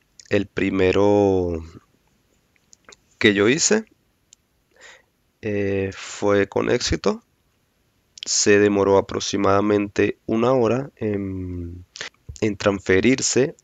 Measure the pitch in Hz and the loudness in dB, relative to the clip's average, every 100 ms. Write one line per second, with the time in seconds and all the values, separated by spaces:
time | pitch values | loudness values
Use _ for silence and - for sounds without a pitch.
0 | _ - - 101 95 - 95 98 92 95 | _ -20 -4 -4 -4 -4 -2 0 2 4
1 | 101 104 98 92 90 82 82 - - _ | 4 4 4 2 -2 -6 -10 -20 -20 _
2 | _ _ _ _ _ _ _ _ - - | _ _ _ _ _ _ _ _ -20 -20
3 | _ - 110 101 104 156 - 214 220 _ | _ 0 2 4 2 2 0 0 -2 _
4 | _ _ _ _ _ _ _ _ - - | _ _ _ _ _ _ _ _ -20 -20
5 | _ _ _ _ 110 101 98 98 95 - | _ _ _ _ -6 -4 -2 -2 -4 -8
6 | - - 104 101 101 - 113 123 - 165 | -14 -2 2 2 2 -2 0 -2 -2 -2
7 | 196 220 _ _ _ _ _ _ _ _ | -2 -4 _ _ _ _ _ _ _ _
8 | _ - - - 107 101 104 101 98 98 | _ -14 -6 -2 4 4 4 2 2 2
9 | - 101 - 98 98 98 104 104 101 - | 0 -6 -6 -2 0 2 2 0 -2 -2
10 | 104 - - 113 120 135 110 123 143 - | -2 -4 -4 -2 0 0 0 -2 -6 -8
11 | 107 101 98 95 90 90 85 87 90 - | -6 -4 -6 -8 -8 -10 -10 -14 -18 -16
12 | - - - - 110 101 104 98 - 95 | -18 -18 -20 -4 -4 -2 -2 0 2 2
13 | 113 131 - 117 151 - | 4 2 0 -2 -2 -4